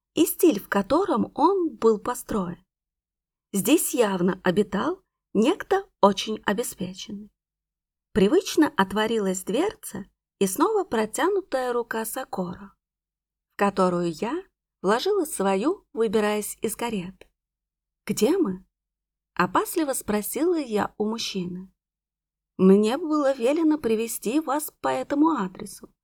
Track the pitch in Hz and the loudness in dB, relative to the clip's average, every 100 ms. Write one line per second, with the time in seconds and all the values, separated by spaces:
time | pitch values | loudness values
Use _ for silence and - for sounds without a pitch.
0 | _ - 349 - 349 202 - 202 196 294 | _ -2 0 4 2 2 0 -2 2 2
1 | 392 240 196 - 320 392 330 226 226 214 | 2 0 -2 2 2 2 -2 0 2 2
2 | 233 247 - 220 175 175 _ _ _ _ | -2 -8 -6 -4 -4 -8 _ _ _ _
3 | _ _ _ _ _ 196 208 330 - 277 | _ _ _ _ _ -2 2 2 2 0
4 | 214 185 180 175 185 180 208 196 254 381 | 0 2 0 0 0 0 0 -2 -4 -6
5 | _ _ _ 196 233 415 - 392 - _ | _ _ _ 0 2 0 0 -2 -2 _
6 | 202 196 - 214 - 202 240 - 180 185 | 2 2 -6 -6 -4 -2 -4 -6 -12 -12
7 | - 202 208 _ _ _ _ _ _ _ | -14 -14 -16 _ _ _ _ _ _ _
8 | _ 208 196 330 - - 302 - 190 196 | _ 2 4 4 2 2 2 2 -2 0
9 | 220 226 190 185 - 220 392 - - 196 | -2 0 -2 -4 -4 -2 -2 -4 -12 -14
10 | - _ _ - 196 - 359 427 349 226 | -14 _ _ -2 -2 2 2 2 0 -2
11 | 214 - 320 403 - 262 254 240 233 226 | -2 0 0 0 -2 -4 -2 -4 -4 -6
12 | 220 262 262 - 180 180 202 _ _ _ | -6 -8 -8 -6 -6 -8 -16 _ _ _
13 | _ _ _ _ _ - 202 196 185 175 | _ _ _ _ _ -2 -2 2 2 2
14 | 175 151 214 330 - _ _ _ 180 233 | -2 -4 -6 -6 -10 _ _ _ 0 0
15 | 370 415 302 - 196 196 262 403 _ 240 | 2 0 -2 -2 0 0 0 -4 _ -2
16 | 226 214 208 214 208 - 226 - 240 214 | 0 2 0 -2 -6 -6 -6 -6 -6 -6
17 | 175 185 - _ _ _ _ _ _ _ | -8 -12 -20 _ _ _ _ _ _ _
18 | - 208 214 381 233 185 - _ _ _ | -6 0 2 2 0 -2 -12 _ _ _
19 | _ _ _ - 185 294 427 370 294 254 | _ _ _ -2 0 0 -2 -2 -2 -4
20 | - 208 202 233 339 339 254 208 202 - | -4 -4 -4 -2 0 -2 -2 -4 -4 -4
21 | 214 226 - 196 175 180 190 _ _ _ | -6 -4 -8 -6 -8 -10 -14 _ _ _
22 | _ _ _ _ _ - 190 196 214 277 | _ _ _ _ _ 4 8 8 6 0
23 | 311 302 269 269 233 302 320 302 233 220 | 0 0 2 2 0 2 2 2 0 -2
24 | 226 - 202 285 302 285 - - 269 262 | -2 -6 -2 -2 -2 -4 -4 -8 -4 -4
25 | 254 302 311 285 185 - 202 - - _ | -2 2 2 2 -4 -8 -16 -16 -20 _